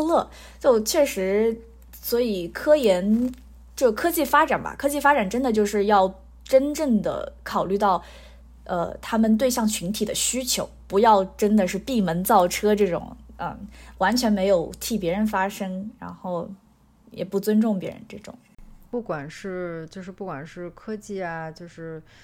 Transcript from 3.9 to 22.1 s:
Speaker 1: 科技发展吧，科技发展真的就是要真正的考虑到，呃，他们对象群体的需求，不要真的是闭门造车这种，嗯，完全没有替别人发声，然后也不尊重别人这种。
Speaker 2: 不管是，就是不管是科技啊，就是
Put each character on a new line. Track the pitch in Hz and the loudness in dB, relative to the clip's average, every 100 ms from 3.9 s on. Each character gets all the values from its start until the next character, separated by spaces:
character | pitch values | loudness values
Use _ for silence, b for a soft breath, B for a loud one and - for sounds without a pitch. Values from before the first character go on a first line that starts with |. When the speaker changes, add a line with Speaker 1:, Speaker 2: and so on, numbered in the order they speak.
Speaker 1:
科 | 214 339 | 2 0
技 | 330 | 0
发 | 262 - 302 | 2 2 2
展 | 170 | 0
吧， | - - | -4 -4
科 | 285 | -4
技 | 285 | 2
发 | 277 285 | 4 4
展 | 190 | 2
真 | 240 | -2
的 | 262 | 0
就 | 214 208 | 2 2
是 | 208 202 | 2 4
要 | 202 190 190 - - | 4 4 0 -20 -20
真 | - 262 285 294 | 2 4 4 -2
正 | 294 214 | 2 2
的 | 170 - - - | 0 -6 -8 -12
考 | - 196 170 | -6 -2 0
虑 | 202 | 0
到， | 208 175 B B B B - - - | 2 2 B B B B -20 -18 -6
呃， | 180 170 - | -4 -4 -8
他 | - 226 | -4 2
们 | 220 220 | 4 4
对 | 262 | 2
象 | 247 214 | 2 0
群 | - 170 | -2 -4
体 | 214 208 | -4 -4
的 | |
需 | - - 247 | -2 -2 -2
求， | 254 - - - - | -2 -4 -4 -10 -2
不 | 196 | 2
要 | 226 202 190 | 6 6 2
真 | - 208 214 | 0 2 4
的 | 180 | 2
是 | 196 | -2
闭 | - 247 | -2 0
门 | 180 170 | 0 0
造 | 185 214 180 | 4 4 4
车 | - 208 208 | 2 0 2
这 | 196 | 2
种， | 165 - - - - | -2 -8 -18 -18 -12
嗯， | 170 - 202 B B B | -10 -10 -16 B B B
完 | 190 247 | 0 2
全 | 240 | 2
没 | 202 190 | 2 2
有 | 180 - - | 2 0 -8
替 | - 214 | -6 -4
别 | 170 | -2
人 | 190 214 | 0 0
发 | 202 196 | 0 -2
声， | - 190 185 214 - | -4 -8 -8 -10 -14
然 | 175 | -16
后 | 180 185 175 - 196 _ _ _ _ _ | -12 -8 -8 -8 -14 _ _ _ _ _
也 | - | -10
不 | - 196 | -4 -4
尊 | 208 214 | 0 2
重 | 226 190 | 2 0
别 | 160 | -6
人 | - - | -12 -16
这 | 202 | -18
种。 | - - _ - - - - | -18 -20 _ -20 -20 -20 -10
Speaker 2:
不 | 240 | -10
管 | 226 156 143 | -6 -8 -8
是， | - 196 185 175 165 160 | -12 -10 -8 -8 -10 -12
就 | 190 | -14
是 | 185 | -16
不 | 185 190 | -12 -10
管 | 139 156 | -10 -12
是 | 180 175 | -14 -14
科 | 170 - 214 | -14 -12 -12
技 | - 190 | -10 -8
啊， | 175 165 160 | -8 -8 -10
就 | 156 170 | -14 -18
是 | - 165 160 - | -16 -14 -14 -16